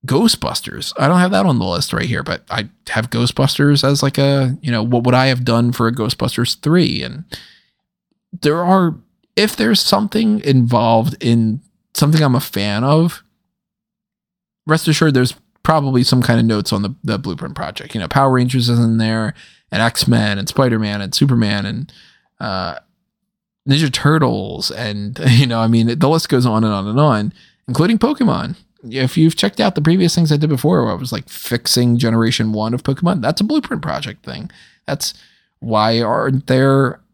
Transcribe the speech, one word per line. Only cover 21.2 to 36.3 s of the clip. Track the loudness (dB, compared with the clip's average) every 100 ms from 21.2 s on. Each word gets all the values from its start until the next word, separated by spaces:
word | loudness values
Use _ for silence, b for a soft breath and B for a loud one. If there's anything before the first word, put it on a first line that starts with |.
| 2 2 0 -2 -4
and, | -8 -10 b b b b -12
uh, | -8 -6 -8 -10 _ _ _ _ _ _ _ _ -2
Ninja | 0 0
Turtles, | 0 2 2 2 -2 -6 -8 -8
and, | -8 -8 -6 -8 -2
<laughs> | 4
you | 4 4
know, | 2
I | 2
mean, | 2 2 2
the | 2
list | 2 2
goes | 0 2
on | 0
and | 0
on | -2 -2
and | 0
on, | 2 2 -4 b b b -8
including | -2 0 2
Pokemon. | 0 0 0 -2 -6 -10 _ _ -10
If | -4 -2 2
you've | 2 2
checked | -2 0
out | -2 0
the |
previous | 2 2 2 2
things | 2
I | 2
did | 0
before, | 0 0 0
where | 0
I | -4
was, | -8
like, | -10 -12
fixing | -14 -8 -6 -2 0 2 2
Generation | 2 2 0 0 -2
one | -2 -4
of | -4
Pokemon, | -4 -2 0 0
that's | -2 -2
a |
Blueprint | -2 -2 -4 -6
Project | -6 -6 -8 -14 -14
thing. | -12 -14 b b b -8
That's | -6 -8 -10 b b b b
why | -2 0 2 0
aren't | 0 0 0